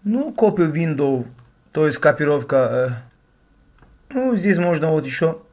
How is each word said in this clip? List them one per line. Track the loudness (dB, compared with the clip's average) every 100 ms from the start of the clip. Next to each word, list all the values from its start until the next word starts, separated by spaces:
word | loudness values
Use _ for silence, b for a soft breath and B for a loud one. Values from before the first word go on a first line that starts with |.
Ну, | -2 -2 -2
copy | 0 0 2 0
window, | 0 -2 0 0 0 -4 -14 _ _ _
то | 0 0
есть | 2
копировка. | 2 2 0 0 0 0 2 0 -2 -4 -12 _ _ _ _ _ _ _ -20 _ _
Э, |
ну, | -4 0 0
здесь | 2 2
можно | 2 0 0
вот | 0
еще | -2 -2 -2 -2 _